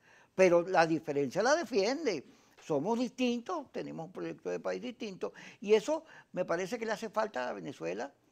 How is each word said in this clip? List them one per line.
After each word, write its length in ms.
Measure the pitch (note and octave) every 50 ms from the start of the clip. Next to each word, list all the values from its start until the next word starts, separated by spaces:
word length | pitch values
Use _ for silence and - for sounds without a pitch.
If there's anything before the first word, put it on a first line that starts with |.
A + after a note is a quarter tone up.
| _ _ - - - _ _
pero 280 | - F#3+ F3+ F3 F3
la 260 | E3+ F#3 F#3 F3 E3
diferencia 560 | D#3+ E3 D3+ - - C#3+ C#3+ C#3+ C3 - E3+ G#3
la 120 | B3+ D4
defiende. 680 | E4+ E4 - A#3+ G3 F#3+ A3 C4+ D#4 E4+ B3+ F#3 C#3 - - - - _ _ _ - -
Somos 340 | - D#3+ C#3 C#3 G3+ A#3
distintos, 720 | A#3 B3+ A#3 - - B3+ B3 A#3+ A#3+ A#3 - F#4 D#4+ C4+ -
tenemos 360 | - A3+ D#3+ C#3+ C#3+ D#3+ D#3+
un 40 | F3+ F#3
proyecto 360 | F#3 F3 E3 E3 - - F3+
de 100 | F3+ F3+
país 200 | - F#3 F#3 F#3
distinto, 520 | G3 B3 A#3 - B3+ G#3 F#3+ E3 - - - - - - - -
y 140 | - G3+ G#3+
eso 320 | A3 G#3 - D#4 D#4+ D#4 - - - - _
me 140 | - F3 F3+
parece 340 | F#3+ E3+ E3+ F#3+ F3 B3 A3+
que 60 | A3+
le 80 | A3 G#3+
hace 160 | - A3+ G#3+
falta 400 | - G#3 A3 G#3+ - B3+ B3 B3
a 40 | -
Venezuela, 580 | G3+ E3 D3+ C3+ - E3 E3 F3+ G3+ B3 C#4+ - _ _ _